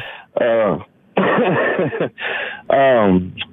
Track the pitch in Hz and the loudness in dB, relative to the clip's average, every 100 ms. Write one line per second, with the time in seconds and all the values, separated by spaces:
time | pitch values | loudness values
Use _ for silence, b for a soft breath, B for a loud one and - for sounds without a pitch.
0 | B B B - 120 113 104 76 - _ | B B B -2 0 2 2 -2 -6 _
1 | _ - 185 - 214 156 - - 160 - | _ -2 0 2 2 0 0 -2 -2 -2
2 | 139 - - - - - - 135 135 123 | -6 -6 -8 -8 -8 -10 -2 2 4 4
3 | 101 92 90 - - | 4 2 0 -8 -6